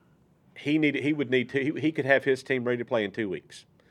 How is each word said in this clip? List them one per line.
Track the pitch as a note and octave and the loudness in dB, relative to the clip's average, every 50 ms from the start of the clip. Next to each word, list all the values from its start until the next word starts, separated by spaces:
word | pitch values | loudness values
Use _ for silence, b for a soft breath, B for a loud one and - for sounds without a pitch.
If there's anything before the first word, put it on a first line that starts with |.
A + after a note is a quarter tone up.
| _ _ _ _ _ _ _ _ _ _ - | _ _ _ _ _ _ _ _ _ _ -16
he | - - C#3+ D3+ D#3 | -8 -2 0 2 2
needed, | D3+ D3 C3+ C3+ B2+ | 2 2 0 0 0
he | D3 D#3 | 0 0
would | D3 C#3 A#2 | 0 0 2
need | C3 B2+ A#2+ - | 2 0 0 0
to, | - C#3 C3 | -2 -2 -2
he, | D3 E3 - | -2 -4 -2
he | C3+ D#3 | -2 -2
could | D#3+ - B2+ | -2 0 2
have | C3 C#3 C3 - | 4 4 4 4
his | C#3+ C3 B2+ - | 2 0 0 0
team | - C3+ B2+ A#2+ | -4 -2 -2 0
ready | B2 B2 A#2+ | -2 -2 -2
to | A#2 | -2
play | - C3 A2+ G#2+ | -2 0 0 0
in | G2 | -2
two | F#2+ - A2 G2 | -4 -4 -4 -4
weeks. | F2 D2+ - - - - - _ _ b b b | -4 -8 -10 -14 -20 -20 -20 _ _ b b b